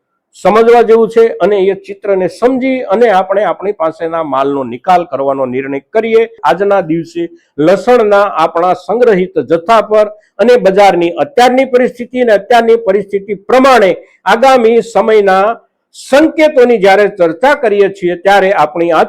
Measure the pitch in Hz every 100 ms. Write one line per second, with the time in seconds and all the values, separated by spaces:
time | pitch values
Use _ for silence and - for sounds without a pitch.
0 | _ _ _ _ 185 208 233 240 208 226
1 | 226 226 226 - 175 208 190 190 - 202
2 | 208 190 180 - 240 262 262 262 - 202
3 | 233 190 190 196 196 156 185 202 160 156
4 | 165 165 156 135 139 139 127 123 - 180
5 | 170 131 139 135 131 123 135 139 - 220
6 | 226 226 226 - - 175 202 202 160 165
7 | 156 170 170 - _ - 156 190 190 247
8 | 214 202 202 - - 170 180 175 - 214
9 | 233 190 185 160 131 165 165 226 208 214
10 | 208 - _ - 233 247 190 185 202 180
11 | 170 170 143 - 247 254 269 247 247 -
12 | 233 254 240 202 196 240 226 226 226 202
13 | 196 202 196 196 - 247 269 247 190 165
14 | - _ 180 220 262 262 226 233 220 196
15 | 220 220 202 190 208 226 _ _ _ -
16 | - 269 311 - 311 285 240 233 196 196
17 | 202 202 170 160 262 294 226 202 196 196
18 | 175 170 196 202 190 185 151 175 170 160